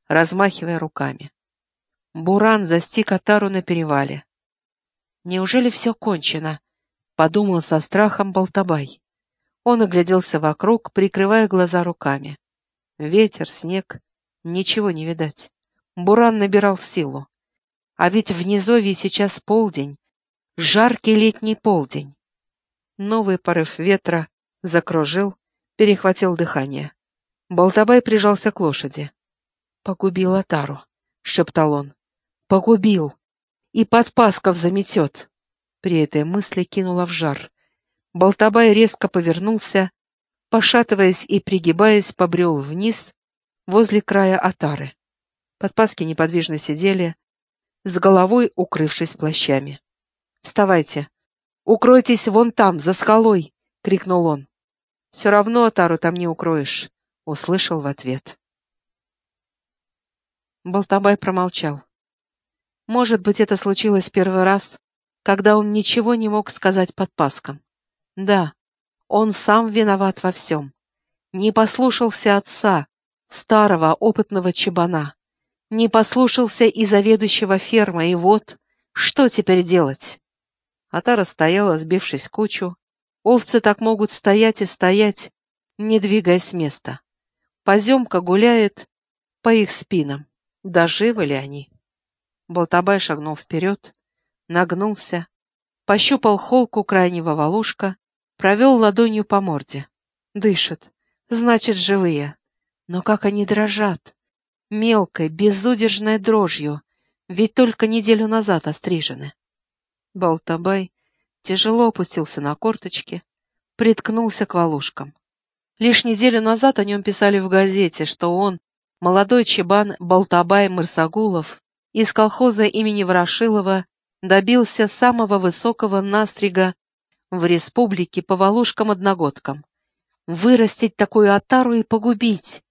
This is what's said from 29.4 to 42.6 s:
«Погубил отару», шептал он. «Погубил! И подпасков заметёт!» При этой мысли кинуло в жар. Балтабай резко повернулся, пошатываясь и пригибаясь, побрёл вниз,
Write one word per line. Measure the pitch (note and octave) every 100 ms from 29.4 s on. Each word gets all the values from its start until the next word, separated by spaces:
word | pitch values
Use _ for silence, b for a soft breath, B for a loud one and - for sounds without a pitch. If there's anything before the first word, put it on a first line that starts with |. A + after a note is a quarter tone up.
| _ _ _ _
«Погубил | - F#3 F#3+ F3+ F#3 F#3+
отару», | F#3+ D#3+ C#3+ C#3+ - _ _ _
шептал | - - E3 - D#3
он. | D3 C#3+ - _ _ _ _ -
«Погубил! | F#3+ F#3+ A3+ G#3 G3 D3+ - _ _ _ _ _
И | - A3+
подпасков | A#3 A#3 - A3+ F#3+ - F3
заметёт!» | E3+ G3 G3+ G#3+ D3 - - _ _ _ _ _
При | F#3+ E3+
этой | D3+ D#3
мысли | D3+ F#3 G3+ -
кинуло | F3+ - F#3 F3+ F3
в |
жар. | E3 D#3 C#3+ - _ _ _ _ _ _
Балтабай | F3 F#3+ G3 G#3+ A3 A#3
резко | G#3 A3 - G3
повернулся, | F#3 E3 E3 G3 A3 - G3 F#3+ - _ _ _ _ _
пошатываясь | A3+ A3 A#3+ A#3 G3+ F#3+ F#3 -
и | G3
пригибаясь, | - F#3+ E3+ E3 G#3+ G#3 G3
побрёл | - F3+ E3+ F3
вниз, | D3+